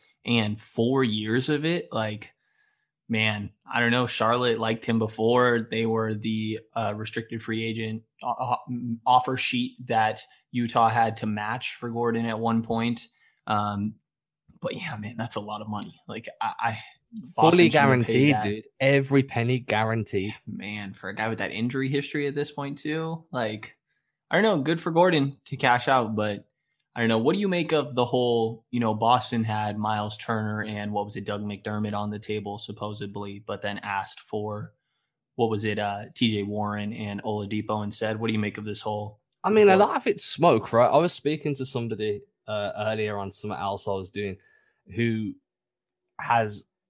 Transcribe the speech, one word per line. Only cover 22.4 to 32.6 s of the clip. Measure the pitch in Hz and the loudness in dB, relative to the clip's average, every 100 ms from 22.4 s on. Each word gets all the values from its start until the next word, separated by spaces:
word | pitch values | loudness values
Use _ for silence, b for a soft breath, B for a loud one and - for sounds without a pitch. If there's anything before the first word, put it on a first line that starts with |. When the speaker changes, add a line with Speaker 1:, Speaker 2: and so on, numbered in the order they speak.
| 143 | -6
Speaker 1:
point | - 139 143 | -6 -8 -8
too, | 156 156 160 165 - | -6 -4 -4 -8 -8
like, | 127 110 107 - - _ _ _ _ - | -4 -4 -4 -12 -20 _ _ _ _ -2
I | 165 | 2
don't | |
know. | 220 180 | 4 2
Good | 131 165 | 0 -2
for | 175 | 0
Gordon | 160 180 165 139 - - | 4 6 6 2 -4 -12
to | 135 | 0
cash | 135 120 - | 4 4 4
out, | 131 110 107 | 2 2 0
but | 107 101 - _ _ _ _ | -2 -4 -10 _ _ _ _
I | - | -2
don't | 113 | 2
know. | 113 | 2
What | 120 | 2
do | 190 | 2
you | 202 | 2
make | 175 170 | 0 0
of | 156 139 | 0 0
the | 123 120 | 0 2
whole, | 127 123 117 113 113 _ | 2 2 2 0 -4 _
you | 123 | -2
know, | 117 | 0
Boston | 107 113 123 - 117 | 2 4 4 2 -2
had | 110 107 107 104 | -2 -2 -2 -2
Miles | 107 107 104 107 | -2 -2 -4 -6
Turner | - 113 107 107 | -4 -2 -2 -4
and | 107 104 104 | -6 -6 -4
what | 104 | -4
was | 101 107 | -6 -8
it, | 104 | -6
Doug | 101 | -6
McDermott | 104 101 - 107 107 | -6 -8 -6 -4 -2
on | 104 104 | -2 -6
the | 104 | -8
table | 104 107 101 | -6 -6 -6
supposedly, | 101 | -10